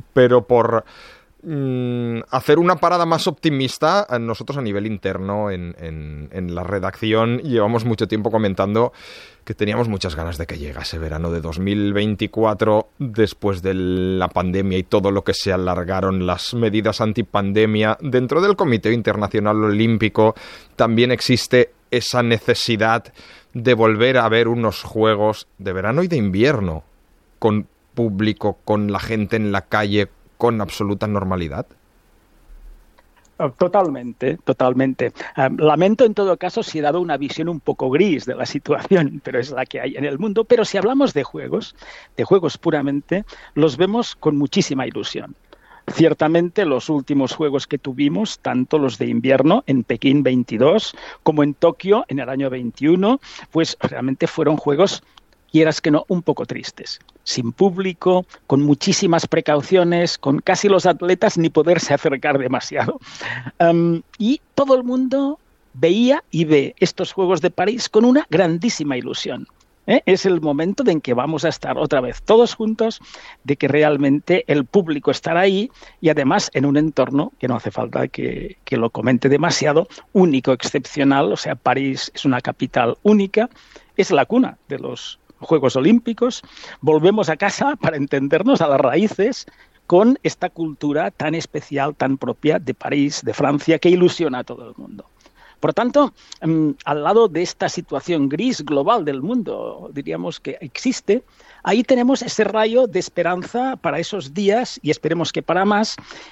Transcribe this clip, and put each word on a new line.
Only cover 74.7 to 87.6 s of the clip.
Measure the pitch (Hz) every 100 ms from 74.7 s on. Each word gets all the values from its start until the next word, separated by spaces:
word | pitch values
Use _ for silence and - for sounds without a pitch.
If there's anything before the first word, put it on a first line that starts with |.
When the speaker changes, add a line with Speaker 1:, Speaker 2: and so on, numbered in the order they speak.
| 196 165 147 156
Speaker 2:
estará | 175 - 165
ahí | 196 190 240 _ - -
y | 156
además | 151 135 196 -
en | 147 139
un | 143
entorno | 156 139 127 139 202 -
que | 127
no | 117
hace | 110
falta | - 113 - 131
que, | - 123 120 - - -
que | 123
lo | 117
comente | - 127 123 135
demasiado, | 143 165 - 147 147 180 - -
único, | 202 180 135 123
excepcional. | 127 - 143 123 - 139 139 170
O | 190
sea, | 156
París | 135 - 127 139 131 -
es | - 143
una | 127
capital | - - 131 143 117 -
única, | 208 214 196 208 240 _ _ - _ -
es | 185
la | 156 131
cuna | 240 226 123 -
de | 139
los | 135 123 - - _ -
Juegos | - 160 131
Olímpicos. | 131 147 233 233 226 247 - - - - -
Volvemos | 139 156 170 214 127
a | 151
casa, | 196 -